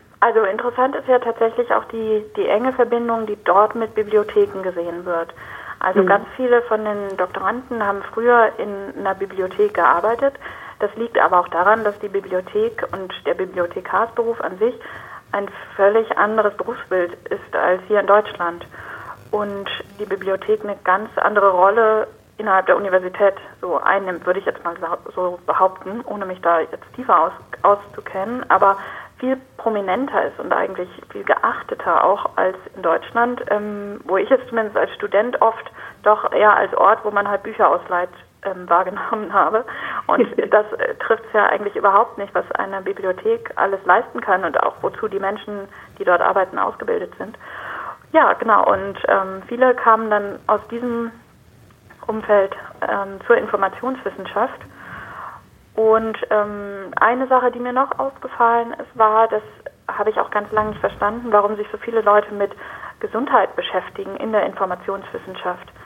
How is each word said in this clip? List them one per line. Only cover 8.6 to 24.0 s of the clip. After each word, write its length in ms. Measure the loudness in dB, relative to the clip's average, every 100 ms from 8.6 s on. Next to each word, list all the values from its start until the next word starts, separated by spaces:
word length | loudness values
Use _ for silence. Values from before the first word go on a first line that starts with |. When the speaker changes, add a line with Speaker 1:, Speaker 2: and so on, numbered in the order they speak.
| -8 -8 -10 -6
Speaker 1:
einer 160 | -6 -4
Bibliothek 580 | -6 -4 -6 0 0
gearbeitet. 600 | 2 2 2 0 0 0 -2 -12 -16 -18 -6
Das 160 | -6
liegt 240 | -4 -4 0
aber 220 | 4 4
auch 80 | 2
daran, 340 | 0 2 4
dass 160 | 2 -4
die 100 | -6
Bibliothek 800 | -6 -4 -6 -4 -2 -2 -4 -8
und 200 | -8 -10 -8 -4
der 80 |
Bibliothekarsberuf 1040 | -4 -4 -4 -4 -4 -4 -2 -2 -2 -2 -2
an 180 | -6 0
sich 160 | -2 -2 -12 -16 -16 -20 -6
ein 160 | -6 -6 -10 -14
völlig 420 | 2 4 4 2 0
anderes 400 | 2 2 0 0
Berufsbild 580 | -6 -8 -2 0 0 -4 -8
ist 260 | -8 -6 -2
als 260 | 0 0 0
hier 120 | 0
in 60 | 6
Deutschland. 580 | 4 4 -4 -6 -6 -14 -18 -16 -16 -16 -18 -6
Und 360 | -4 -4 -6 -8 -10 -12 -12
die 80 | -6
Bibliothek 560 | -6 -2 -4 0 -2
eine 140 | -2 -6
ganz 260 | 0 0 0 0
andere 340 | 2 4 4
Rolle 560 | 6 6 6 4 2 0 -10 _ _
innerhalb 300 | 0 2 4
der 100 | 2
Universität 580 | 2 0 0 2 2 2 -10 -12
so 160 | -4 0
einnimmt, 480 | 2 0